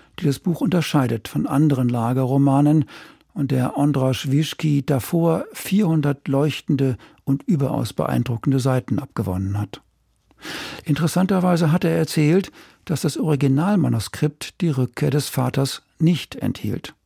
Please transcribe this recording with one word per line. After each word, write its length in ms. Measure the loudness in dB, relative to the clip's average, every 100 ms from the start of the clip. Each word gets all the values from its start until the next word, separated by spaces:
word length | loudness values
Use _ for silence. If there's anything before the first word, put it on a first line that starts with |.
| _ -4
die 60 | -2
das 120 | 0
Buch 220 | -2 -2
unterscheidet 640 | 0 0 0 0 0 -2 -4
von 200 | -6 0
anderen 400 | 2 4 4 0
Lagerromanen 960 | 0 0 0 2 4 4 4 4 4 2 -8 -20 _ _
und 160 | -6 -2
der 260 | 0 0 0
Ondráš 540 | 0 2 0 0 0
Wyschki 560 | 0 0 -2 0 0 0
davor 580 | -2 0 0 2 0 -4
vierhundert 760 | -12 -2 0 2 2 0 -2 -2
leuchtende 680 | 0 0 -2 -2 0 0 -2 -10 _
und 180 | -2 -2
überaus 500 | 0 0 0 -2 -4
beeindruckende 680 | -4 -2 0 -2 -2 0 2
Seiten 400 | 2 0 0 -4
abgewonnen 580 | -4 -6 -4 -2 -2 -4
hat. 240 | -4 -10 _ _ _ _ _ _ -14 -12 -12 -10
Interessanterweise 880 | -4 0 0 0 2 2 2 2 2
hat 120 | 2
er 120 | 2 0
erzählt, 560 | 0 2 4 4 0 -12 -20 _
dass 160 | -6 -2
das 180 | -2 -2
Originalmanuskript 1400 | 0 2 2 2 2 2 2 0 -4 -4 -4 -4 -16 -4
die 100 | -2
Rückkehr 400 | 0 -2 -2 0
des 180 | 0 -2
Vaters 540 | -4 -2 -2 -4 -6 _ _
nicht 380 | 2 2 -4 -6
enthielt. 580 | -6 -4 -6 -6 -10 -18